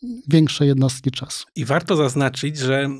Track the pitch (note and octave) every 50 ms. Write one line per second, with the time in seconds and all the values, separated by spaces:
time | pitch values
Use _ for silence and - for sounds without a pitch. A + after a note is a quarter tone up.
0 | C4 A#3+ A#3 B3 - C#3 D#3+ D#3+ D#3 C#3 - - D3 C#3+ C#3 C3 C3 C3 C3 -
1 | - C3 - - B2+ - - - - - _ - B2+ A2+ C#3 E3+ E3+ - F#3+ D3+
2 | D3 B2+ C3 C#3+ C#3 C3 C3+ - - D3+ D3+ D3 C3 B2+ C3+ C3+ C#3 C#3 C#3 C3+